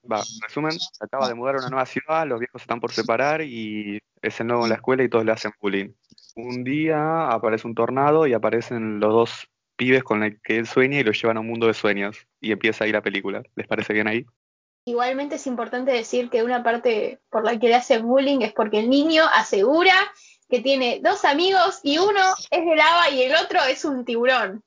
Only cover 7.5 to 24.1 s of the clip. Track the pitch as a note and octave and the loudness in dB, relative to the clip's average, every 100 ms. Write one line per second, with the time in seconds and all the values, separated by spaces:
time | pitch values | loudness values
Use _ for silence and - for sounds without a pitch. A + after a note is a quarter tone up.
7.5 | G#2+ A#2+ A#2 A#2 C3 C#3+ D#3 D#3 A2+ G#2+ | -2 -4 -2 -2 2 2 4 2 2 0
8.5 | A2+ - A#2+ A2 G#2+ G#2+ A2+ A#2 - - | -2 -4 -6 -6 0 2 4 2 -4 -18
9.5 | _ _ - B2 C3 B2 G#2+ G#2+ G#2 - | _ _ -4 2 2 2 0 0 -4 -4
10.5 | A2+ A2+ - C3 C#3+ A#2 G#2 A#2 A2+ A2+ | -2 0 2 2 2 0 0 0 -2 -4
11.5 | A#2 A2+ G#2+ G#2+ G2+ G2+ G#2+ _ _ G#2+ | 0 0 2 0 0 -4 -8 _ _ -4
12.5 | G2+ A2 G#2+ G#2+ G#2+ G2+ G2 G2 G#2 A#2 | -2 -2 0 0 0 -2 -4 -6 -8 -10
13.5 | - - G#2+ G#2+ G#2+ G#2+ A#2 - _ _ | -12 -6 -6 0 0 0 -2 -6 _ _
14.5 | _ _ _ - A#3+ B3 C4 C#4+ C#4+ C#4 | _ _ _ -6 -2 -2 -4 -6 -8 -6
15.5 | A#3+ A#3 B3 B3+ A#3+ A3+ B3 A#3+ A#3 A#3 | -6 -6 -4 -2 -2 -2 -4 -2 -2 0
16.5 | B3 A#3 A#3 A#3+ G#3+ - - _ A3 A#3 | 0 -2 0 0 0 -4 -8 _ -2 -2
17.5 | A#3+ A#3 A#3+ A#3+ A#3 A#3 C4 C#4 C#4 G#3 | 2 4 4 4 0 4 2 4 0 0
18.5 | - A3 G#3+ A3+ C#4 D#4 D#4 D#4+ - G#3 | -2 0 0 2 2 4 4 4 2 2
19.5 | G#3 G#3+ D#4 F#4 F#4 G4+ - - _ _ | 2 4 4 6 4 2 -8 -20 _ _
20.5 | B3 B3+ C4+ B3 - D4+ F#4+ E4 C#4+ F#4 | -2 2 0 0 0 0 2 2 2 2
21.5 | F#4+ F4 F4+ C#4+ D4+ G4 G4+ F#4 F#4+ - | 4 2 0 -2 2 2 4 2 0 -2
22.5 | - E4 D#4 D#4 E4+ E4 C4+ B3+ D#4 F#4 | -2 2 4 4 4 2 2 2 2 2
23.5 | F#4 C4+ D4+ D#4+ C4 A#3+ | 0 0 -2 -4 -4 -4